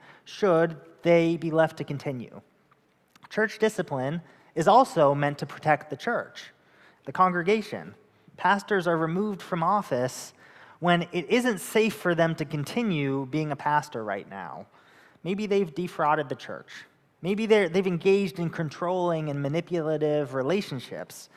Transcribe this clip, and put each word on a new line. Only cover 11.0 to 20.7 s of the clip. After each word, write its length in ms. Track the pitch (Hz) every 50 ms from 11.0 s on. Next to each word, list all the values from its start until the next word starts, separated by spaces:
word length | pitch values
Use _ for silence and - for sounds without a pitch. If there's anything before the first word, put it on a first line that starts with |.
| 170 - -
it 160 | 175 143 -
isn't 280 | 202 247 240 254 214 180
safe 360 | - - - 226 220 220 -
for 200 | - - 180 170
them 200 | 160 165 165 160
to 100 | - 160
continue 840 | 143 - 147 143 - - 233 240 214 175 147 143 139 135 139 139
being 240 | 131 131 156 156 151
a 60 | 139
pastor 480 | - - 147 147 147 147 - - 117 110
right 240 | 107 98 101 80 -
now. 380 | 98 98 90 76 65 80 - - _ _ _ _ _ - - _ _ _ -
Maybe 240 | 160 202 202 214
they've 280 | 190 202 202 202 165 147
defrauded 540 | - 180 170 - - 160 147 151 156 147 135
the 60 | 135
church. 360 | - - - 95 64 - - - - - - _ _ _ _ _ _ -
Maybe 240 | 175 208 208 226
they're, 220 | 202 220 208 196 165
they've 180 | 165 196 190
engaged 520 | 190 175 160 - 196 196 202 202 180 - -
in 120 | 170 160
controlling 800 | - - 165 147 - - 180 170 185 180 175 175 165 160 156 151
and 120 | 143 143 143
manipulative 920 | 139 147 170 170 - 175 170 151 156 156 147 151 151 147 151 147 131 131
relationships. 920 | 135 127 139 175 208 190 -